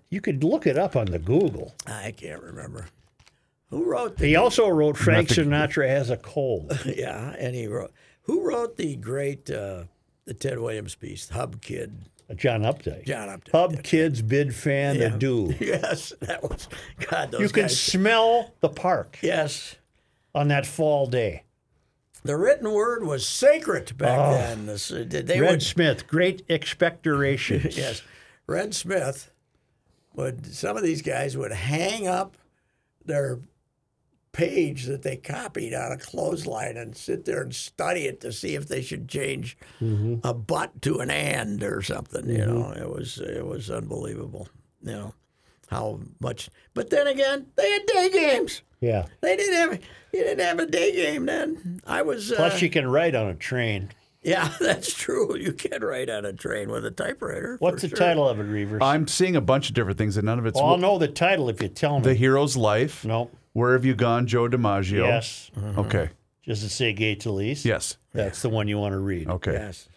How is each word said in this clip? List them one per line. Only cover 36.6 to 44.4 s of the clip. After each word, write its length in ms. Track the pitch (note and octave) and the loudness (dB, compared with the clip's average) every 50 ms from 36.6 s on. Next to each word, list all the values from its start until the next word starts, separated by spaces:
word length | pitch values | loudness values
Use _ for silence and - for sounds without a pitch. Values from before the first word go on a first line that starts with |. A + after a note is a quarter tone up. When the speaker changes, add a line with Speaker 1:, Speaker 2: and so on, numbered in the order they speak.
| - - A2 | -6 -6 -8
Speaker 2:
and 200 | A#2 A#2 A2+ A2+ | -8 -10 -12 -14
sit 280 | - - - - E3+ E3+ | -10 -8 -6 -6 -6 -4
there 160 | - - - C#3 | -6 -6 -4 -6
and 120 | B2 B2 | -6 -8
study 500 | - - - - - D3+ D#3+ F3+ F3 D3 | -10 -10 -10 -8 -6 -4 -2 -2 -2 -2
it 140 | C3+ C3+ - | -4 -6 -8
to 120 | - A#2+ A2 | -10 -10 -10
see 240 | - - C#3 D3 | -8 -6 -6 -6
if 100 | C#3+ C#3+ | -6 -6
they 160 | C#3+ C3+ C3+ B2+ | -6 -6 -6 -6
should 260 | - D3 - A#2 B2+ | -6 -8 -10 -8 -8
change 480 | - C#3 C#3 C#3 C#3 - A#2 A#2+ - - - - - - | -6 -4 -4 -4 -4 -6 -8 -10 -12 -16 -20 -20 -10 -6
Speaker 1:
Mm-hmm. 460 | A#2 A2+ G#2+ G#2 G#2+ A2+ A#2+ A#2 - | -2 0 0 0 0 0 -2 -2 -2
Speaker 2:
a 80 | B2 A#2+ | -2 -4
but 480 | A#2+ G#2+ - E3 D#3 D#3+ - - - - | -4 -4 -4 -2 -2 -2 -4 -6 -6 -2
to 160 | C#3 D#3+ - | -2 -2 -2
an 120 | B2+ C3+ | -2 -2
and 520 | C#3+ D3 D3+ C#3+ C#3 C#3 A#2 G#2+ G2+ G#2 G2+ | -2 -2 -2 -2 -2 -2 -2 -4 -4 -4 -4
or 200 | G2+ G2 G2 F#2+ | -4 -4 -4 -4
something. 460 | - - - - - - - - A#2+ | -4 -6 -6 -8 -8 -8 -6 -4 -2
You 100 | A#2 A2 | 0 0
Speaker 1:
Mm-hmm. 160 | G#2 A2 A#2+ A#2 | 2 2 0 0
Speaker 2:
know, 120 | A2+ G2 - | -2 -4 -6
it 180 | - - - | -8 -10 -8
was, 280 | - - A#2 A#2 - - | -8 -8 -10 -10 -10 -10
it 280 | - - - - - | -10 -8 -8 -8 -8
was 240 | - - A#2 G#2+ - | -8 -8 -10 -8 -8
unbelievable. 800 | A2+ A2+ G#2+ G#2 - - A2+ A2 G#2+ A2 A#2 A2 G2+ - | -8 -8 -8 -8 -8 -8 -8 -8 -8 -10 -10 -12 -12 -12